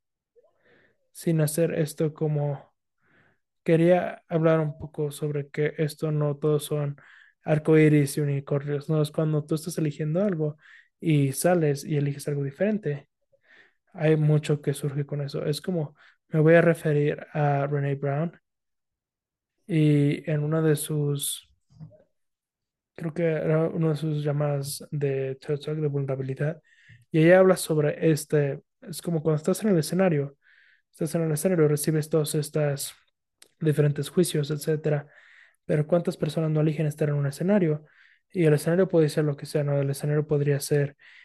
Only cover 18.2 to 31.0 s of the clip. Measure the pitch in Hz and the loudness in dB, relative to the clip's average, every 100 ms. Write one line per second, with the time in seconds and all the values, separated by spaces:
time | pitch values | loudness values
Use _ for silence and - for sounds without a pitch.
18.2 | 170 - _ _ _ _ _ _ _ _ | -4 -8 _ _ _ _ _ _ _ _
19.2 | _ _ _ _ - 160 151 147 143 - | _ _ _ _ -4 2 4 4 2 -2
20.2 | - 151 147 160 160 147 - 151 143 143 | -4 -4 -2 0 2 0 -2 -4 -2 -4
21.2 | - - - _ _ - - - _ _ | -6 -10 -14 _ _ -20 -20 -20 _ _
22.2 | _ _ _ _ _ _ _ - 165 170 | _ _ _ _ _ _ _ -12 -10 -4
23.2 | 165 156 160 156 160 165 160 151 160 147 | -2 -2 0 0 0 0 -2 -2 -4 -2
24.2 | 147 143 147 143 139 - - 151 143 135 | -2 -2 -2 -2 -6 -10 -10 -4 -2 -2
25.2 | 135 135 - 147 151 156 147 139 135 135 | -4 -8 -6 -6 -6 -4 -2 -2 -4 -4
26.2 | 131 131 147 165 _ _ _ - _ 160 | -6 -4 -6 -6 _ _ _ -20 _ 4
27.2 | 160 185 190 175 - 156 147 - 160 147 | 8 8 6 2 0 0 0 0 0 0
28.2 | - 147 143 147 _ _ - 160 180 165 | 0 0 0 -4 _ _ -14 -10 -6 -2
29.2 | 160 151 170 185 214 170 151 180 190 147 | 0 0 0 0 2 2 2 2 2 0
30.2 | 139 - _ _ _ _ _ - | -4 -10 _ _ _ _ _ -8